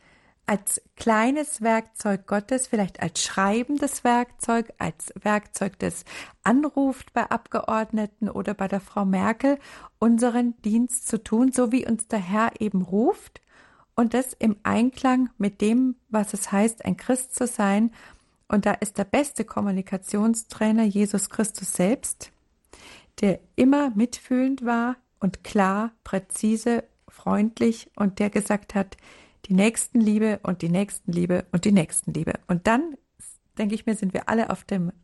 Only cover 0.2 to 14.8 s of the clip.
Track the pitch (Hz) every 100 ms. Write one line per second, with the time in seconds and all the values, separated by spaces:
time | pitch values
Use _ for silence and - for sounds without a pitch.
0.2 | _ _ - 208 - - - - - 214
1.2 | 233 294 294 - 220 226 226 - 214 196
2.2 | - 202 208 208 - 226 190 - 175 -
3.2 | - - 196 220 247 285 285 - 247 240
4.2 | 247 - - 233 226 - 175 - - -
5.2 | 214 208 208 - 196 - 185 170 - -
6.2 | - - - 247 302 285 269 262 - -
7.2 | 220 226 - - - 220 220 214 208 -
8.2 | 208 - 202 202 196 196 - - 196 190
9.2 | 196 226 277 285 - - - _ 226 233
10.2 | 247 233 240 233 214 226 247 - - 220
11.2 | - 220 262 254 247 247 - 220 - 220
12.2 | 175 214 226 - 214 190 180 190 269 427
13.2 | - - - _ - _ _ - 233 165
14.2 | 262 - 226 208 - 202